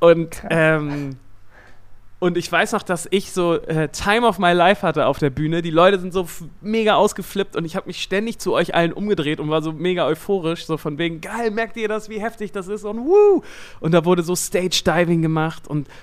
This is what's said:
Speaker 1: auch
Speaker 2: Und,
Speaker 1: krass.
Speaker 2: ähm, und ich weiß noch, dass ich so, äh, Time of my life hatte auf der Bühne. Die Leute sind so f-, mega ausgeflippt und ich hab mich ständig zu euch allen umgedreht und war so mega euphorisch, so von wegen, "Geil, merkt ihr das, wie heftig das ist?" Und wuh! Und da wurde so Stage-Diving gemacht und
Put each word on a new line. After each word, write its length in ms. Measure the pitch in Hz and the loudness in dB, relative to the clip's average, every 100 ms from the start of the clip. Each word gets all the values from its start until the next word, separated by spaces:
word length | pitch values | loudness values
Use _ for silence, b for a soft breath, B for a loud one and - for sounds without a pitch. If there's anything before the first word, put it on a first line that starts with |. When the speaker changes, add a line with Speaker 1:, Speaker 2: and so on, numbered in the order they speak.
Speaker 1:
auch 60 | 170 | 6
Speaker 2:
Und, 240 | 165 165 | 6 4
Speaker 1:
krass. 180 | - - | -8 -2
Speaker 2:
ähm, 640 | 165 156 156 147 143 139 131 - - - b b b b - - - | 2 4 2 0 -4 -8 -10 -16 -20 -20 b b b b -18 -18 -4
und 160 | 180 170 | -2 -2
ich 160 | 165 | 0
weiß 200 | 170 214 | 0 0
noch, 100 | 214 | -2
dass 260 | - 175 - | -2 -4 -2
ich 220 | 196 - | -2 -2
so, 220 | 185 175 | 0 0
äh, 340 | 165 - 160 156 | 0 -2 -2 -2
Time 380 | - 202 220 233 | -2 0 4 2
of 120 | 175 | 2
my 140 | 175 | 2
life 340 | 175 175 208 175 | 6 6 4 0
hatte 200 | 151 123 | 2 0
auf 120 | 143 | 2
der 120 | 147 | 0
Bühne. 320 | 131 156 165 | 0 -2 -2
Die 80 | 170 | 0
Leute 280 | 156 185 196 | 4 6 4
sind 140 | 180 | 0
so 120 | 180 | -4
f-, 200 | 175 - 165 - | -4 -8 -14 -12
mega 340 | 208 226 214 | -4 0 2
ausgeflippt 640 | 170 202 - 175 196 196 - | 4 2 0 -6 -6 -4 -4
und 80 | |
ich 120 | 165 185 | -6 -6
hab 100 | - | -8
mich 160 | 175 | -10
ständig 360 | - 190 226 - | -4 -4 -4 -6
zu 140 | 185 | -2
euch 220 | 123 170 | 0 2
allen 180 | - 170 | 2 0
umgedreht 480 | - 208 190 147 156 | 0 -2 0 0 -2
und 80 | 151 | -2
war 140 | 156 | -2
so 100 | 156 | -2
mega 320 | 156 175 180 165 | -4 -2 0 0
euphorisch, 600 | 156 - 196 160 170 - | -2 -2 -2 -2 -6 -6
so 100 | 156 | -6
von 220 | 160 143 | -4 -4
wegen, 240 | 170 160 | -6 -6
"Geil, 280 | 190 220 233 | -10 -4 -4
merkt 280 | 208 226 233 | -2 -6 -4
ihr 100 | 214 | -4
das, 220 | 214 208 | -4 -6
wie 100 | 214 | -8
heftig 320 | 220 220 208 | -8 -8 -8
das 160 | 202 180 | -8 -8
ist?" 160 | 208 | -8
Und 140 | 208 226 | -8 -6
wuh! 440 | 262 403 415 359 B B B B | 2 6 6 4 B B B B
Und 120 | 160 | 2
da 100 | 170 | 2
wurde 180 | 165 180 | 4 2
so 120 | 170 180 | 2 -4
Stage-Diving 840 | - 185 180 - 185 160 175 170 | -2 -2 0 0 0 2 2 2
gemacht 440 | 160 160 160 - - | 2 0 -2 -6 -8
und 220 | 147 135 B | -6 -8 B